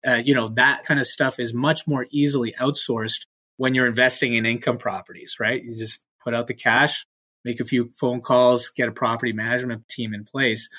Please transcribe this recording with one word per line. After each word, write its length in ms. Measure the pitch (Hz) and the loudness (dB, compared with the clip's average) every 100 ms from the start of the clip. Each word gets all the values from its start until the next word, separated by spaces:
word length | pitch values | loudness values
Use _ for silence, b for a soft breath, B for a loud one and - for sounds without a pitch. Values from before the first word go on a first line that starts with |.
| 131 | 0
uh, 100 | 120 | 0
you 180 | 123 | 2
know, 140 | 135 110 | 2 2
that 360 | 110 131 139 | 2 2 2
kind 160 | - 143 | 0 0
of 60 | 127 | 0
stuff 340 | - 135 - | 0 -2 0
is 140 | 120 | -4
much 320 | 120 143 160 - | 0 0 0 0
more 200 | 139 123 | -2 -2
easily 420 | 147 143 139 117 - | 0 2 2 -2 -2
outsourced 680 | 131 143 - 113 110 - - _ _ - | -2 0 -2 -2 -2 -6 -8 _ _ -2
when 180 | 131 | 0
you're 120 | 131 123 | 2 2
investing 480 | 117 127 - 131 | 4 2 2 0
in 100 | 117 | 0
income 320 | 113 117 123 120 | 0 0 -2 -2
properties, 600 | 110 95 - 87 - - | -4 -8 -12 -16 -14 -4
right? 220 | 110 123 | -4 -4
You 120 | 120 | -8
just 260 | 113 110 - _ _ | -8 -6 -6 _ _
put 120 | 123 | -6
out 120 | 117 117 | -4 -4
the 80 | |
cash, 520 | 117 120 117 147 - - _ _ _ | -2 2 4 4 0 -8 _ _ _
make 160 | 120 117 | -8 -6
a 40 | |
few 260 | 120 127 117 | 0 0 0
phone 260 | - 127 123 | -2 -2 -2
calls, 480 | 117 127 123 123 - | 2 6 6 6 0
get 200 | - 120 | -2 -4
a 40 | |
property 400 | 107 117 117 120 | 0 -2 0 -2
management 560 | 107 113 123 123 113 - | -2 -2 -2 -2 -8 -8
team 240 | - 113 | -6 -6
in 120 | 104 | -8
place. 440 | 104 139 131 107 - | -10 0 0 0 -6